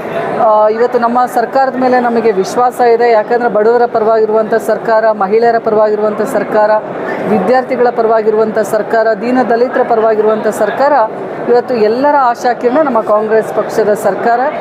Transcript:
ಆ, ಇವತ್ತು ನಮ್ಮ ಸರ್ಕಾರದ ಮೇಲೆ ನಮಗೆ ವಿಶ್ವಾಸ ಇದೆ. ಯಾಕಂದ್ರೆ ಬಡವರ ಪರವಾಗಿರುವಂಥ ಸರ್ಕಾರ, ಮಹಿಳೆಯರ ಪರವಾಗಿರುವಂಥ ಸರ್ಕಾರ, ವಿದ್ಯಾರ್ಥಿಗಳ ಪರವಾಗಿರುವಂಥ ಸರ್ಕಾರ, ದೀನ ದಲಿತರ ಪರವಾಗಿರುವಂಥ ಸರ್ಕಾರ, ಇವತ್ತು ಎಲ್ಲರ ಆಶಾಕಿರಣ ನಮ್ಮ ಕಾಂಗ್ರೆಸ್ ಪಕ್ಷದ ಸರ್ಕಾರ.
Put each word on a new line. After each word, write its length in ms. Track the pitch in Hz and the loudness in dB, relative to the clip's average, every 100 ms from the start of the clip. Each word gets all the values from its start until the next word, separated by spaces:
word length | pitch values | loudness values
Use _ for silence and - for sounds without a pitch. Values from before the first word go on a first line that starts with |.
| - - - - | -8 -6 -4 0
ಆ, 300 | 233 214 214 | 2 4 2
ಇವತ್ತು 300 | 226 240 240 | 2 0 0
ನಮ್ಮ 280 | 233 247 247 | 0 0 -2
ಸರ್ಕಾರದ 500 | 359 226 269 262 254 | -2 -2 0 0 0
ಮೇಲೆ 240 | 254 254 | 0 2
ನಮಗೆ 300 | 240 233 220 | 0 0 0
ವಿಶ್ವಾಸ 500 | 190 185 247 247 247 | 0 -2 0 0 2
ಇದೆ. 320 | 240 233 240 | 2 4 4
ಯಾಕಂದ್ರೆ 360 | 220 214 240 240 | 2 2 0 0
ಬಡವರ 340 | 208 214 240 240 | 2 2 2 2
ಪರವಾಗಿರುವಂಥ 680 | 226 214 226 214 220 214 | 0 0 2 2 0 0
ಸರ್ಕಾರ, 560 | 226 214 208 233 220 226 | -2 -2 -4 0 0 2
ಮಹಿಳೆಯರ 480 | 214 190 220 233 226 | 0 0 2 2 0
ಪರವಾಗಿರುವಂಥ 640 | 226 214 214 208 214 214 | 0 2 2 0 -2 -2
ಸರ್ಕಾರ, 480 | 208 208 202 214 214 214 - - - - - | -2 -4 -2 0 2 0 -2 -8 -8 -6 -2
ವಿದ್ಯಾರ್ಥಿಗಳ 600 | 208 185 254 254 247 240 | 0 2 0 0 0 0
ಪರವಾಗಿರುವಂಥ 680 | 233 226 226 214 214 220 220 | 0 0 0 2 0 0 -2
ಸರ್ಕಾರ, 540 | 208 220 202 226 220 | -2 -2 0 0 0
ದೀನ 260 | 214 233 254 240 | -2 0 0 0
ದಲಿತರ 320 | 233 254 254 220 | 0 0 0 0
ಪರವಾಗಿರುವಂಥ 600 | 226 220 214 214 214 220 | 0 2 2 0 0 -2
ಸರ್ಕಾರ, 440 | 202 208 - 277 285 220 - - - - | -2 -2 0 2 2 0 -4 -10 -6 0
ಇವತ್ತು 240 | 240 240 | 0 0
ಎಲ್ಲರ 400 | 247 214 233 285 294 | 0 0 2 2 2
ಆಶಾಕಿರಣ 580 | 247 233 247 220 240 269 | 0 0 -2 -2 0 0
ನಮ್ಮ 180 | 294 226 | 0 0
ಕಾಂಗ್ರೆಸ್ 540 | 214 214 214 220 - | 0 0 2 0 0
ಪಕ್ಷದ 400 | - 202 - 208 | -4 -2 0 0
ಸರ್ಕಾರ. 460 | 208 208 190 240 240 277 - | 0 -2 -2 0 0 -2 -4